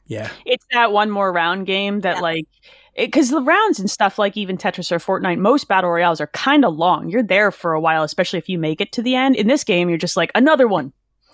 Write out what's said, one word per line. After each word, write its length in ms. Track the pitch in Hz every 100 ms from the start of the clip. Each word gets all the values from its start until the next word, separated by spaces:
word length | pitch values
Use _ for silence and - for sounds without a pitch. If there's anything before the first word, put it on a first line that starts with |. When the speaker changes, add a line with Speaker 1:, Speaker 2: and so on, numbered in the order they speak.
| -
Speaker 1:
Yeah. 240 | 107 107 - -
Speaker 2:
It's 200 | 247 -
that 180 | 240 233
one 180 | 208 214
more 220 | 202 190
round 340 | 175 170 190 190
game 360 | 190 202 202
that, 140 | 185 175
Speaker 3:
Yeah. 40 |
Speaker 2:
like, 240 | 170 160 - _ _ _ _ -
it, 160 | 190
'cause 180 | 302 247
the 100 | 294
rounds 380 | 262 381 427 247
and 100 | 190
stuff, 300 | - 202 -
like, 160 | 202 214
even 180 | 185 185
Tetris 340 | 196 185 -
or 80 | 170
Fortnite, 400 | - 190 185 170
most 280 | 202 285 -
battle 220 | 190 175
royales 300 | 170 175 160
are 60 | 147
kinda 420 | - 269 294 226
long. 400 | 151 175 156 165
You're 140 | 220
there 260 | 202 190 208
for 220 | - 170
a 60 | 156
while, 240 | 160 160
especially 340 | 151 - 180 175
if 100 | -
you 100 | 175
make 220 | 156 160
it 100 | 202
to 100 | -
the 140 | 233 254
end. 200 | 269 262
In 120 | 214
this 160 | 285
game, 260 | - 175 175
you're 80 | 165
just 180 | 175 185
like, 140 | 165 -
"Another 320 | 269 240 240
one." 240 | 175 139 _ _ _ _